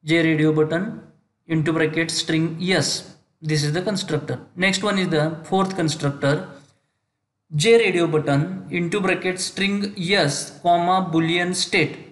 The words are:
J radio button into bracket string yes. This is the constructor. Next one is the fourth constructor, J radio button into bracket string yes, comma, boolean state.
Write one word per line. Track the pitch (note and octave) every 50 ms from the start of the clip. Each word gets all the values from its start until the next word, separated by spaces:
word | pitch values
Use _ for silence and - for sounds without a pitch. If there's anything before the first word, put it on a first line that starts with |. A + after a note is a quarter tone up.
J | _ D#3 D#3+ E3+
radio | D#3+ D#3+ D#3+ D3+ D3+ D#3
button | D3+ D3+ D#3 D3+ D#3+ E3+ G3 A#3 - - - - _ _ _ _ _ _ _
into | - E3 D#3+ D3 E3+
bracket | D#3+ D#3+ D#3+ D3+ D#3 E3 E3 E3
string | - - - - D#3+ D#3+ D#3+ E3+ D#3+ D#3+
yes. | F3+ F3+ F#3 E3 C#3+ - - - - - - _ _ _ _ _
This | - D#3 D#3 D3
is | D3 D3 D3
the | F3
constructor. | F#3 A3 G#3 F#3 - - D#3+ C#3+ - - B2+ B2+ - - _
Next | F3 F3+ G3 F#3+ F#3+
one | G#3 G#3 G3+ F#3+
is | F#3 D#3+
the | D#3+ D3+ D3+ D#3+ E3 D#3 -
fourth | - F#3+ F#3+ F#3+ F#3+ -
constructor, | - E3 D#3 D3 - - C#3 C#3 - - C#3 D3 F3 F#3+ - - - - _ _ _ _ _ _ _ _ _ _ _ _ _ _ _ _ _ D#3
J | D3+ D#3 A3+ A#3
radio | A#3 A3+ G3 F3 F3 E3+
button | D#3+ D#3 D3+ C#3+ D3 C#3 C#3 D#3 F#3 F#3+ F#3+ - -
into | - F3 F3 E3+ F3 G#3
bracket | F#3+ F#3 F3+ F3+ - F#3 F#3 F#3
string | - - - - G3 G3 G3+ G3+ G3+ G3+ -
yes, | G3+ E3+ E3 G3+ G3+ D#3+ C#3 C#3 - - - - -
comma, | - F3 F3 E3+ E3+ F3 F#3 F#3 F#3 E3
boolean | D#3 E3 E3 D#3+ E3+ F3 F3 F3+ F#3
state. | - - - - F#3+ - - - - - -